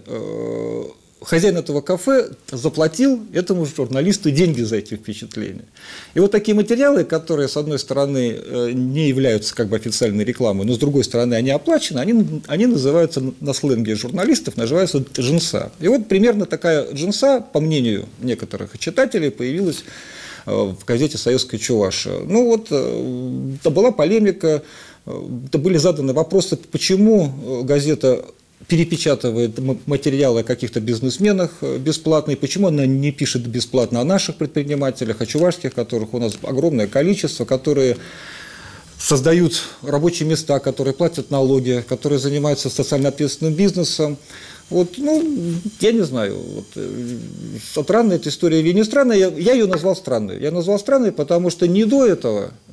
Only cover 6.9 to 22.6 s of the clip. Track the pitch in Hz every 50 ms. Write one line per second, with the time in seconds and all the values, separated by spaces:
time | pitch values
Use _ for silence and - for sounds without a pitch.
6.9 | 285 190 160 - 165 160 160 160 165 143 143 131 - 151 147 156 151 131 - -
7.9 | 131 139 139 139 139 131 123 117 110 - - - 123 123 120 120 123 127 127 127
8.9 | 135 151 156 143 131 135 135 127 110 104 - - - - 117 98 107 110 - 117
9.9 | 107 - 123 110 101 104 104 120 120 - 127 110 98 98 98 113 123 113 147 147
10.9 | 143 139 117 - - 117 120 120 120 113 123 135 135 151 - 330 330 302 - -
11.9 | 160 123 135 196 240 226 196 151 156 147 - - 143 175 233 254 226 147 127 139
12.9 | 147 170 170 160 - 139 131 131 127 - 147 143 131 - - 143 127 113 117 107
13.9 | 107 104 120 123 135 160 190 269 294 - - - - - 117 113 143 180 190 170
14.9 | - 139 131 - - - 120 123 156 170 165 - - - - - - - 156 185
15.9 | 254 277 214 - 196 190 214 240 233 208 - - - 151 - 170 160 147 127 -
16.9 | - 139 156 190 208 - 269 277 269 262 - - - 156 156 160 156 143 123 117
17.9 | 104 92 92 - - - - 127 113 - - 98 - 95 95 92 - - - 165
18.9 | - - 269 - - 196 156 139 - - 123 127 143 180 202 170 143 - - -
19.9 | - - - - - - - - - - - - 101 104 104 98 92 95 - -
20.9 | 120 120 151 147 - 117 - 120 127 127 - - - 107 - - 123 107 101 92
21.9 | - - - 98 92 90 95 - 190 233 247 233 226 220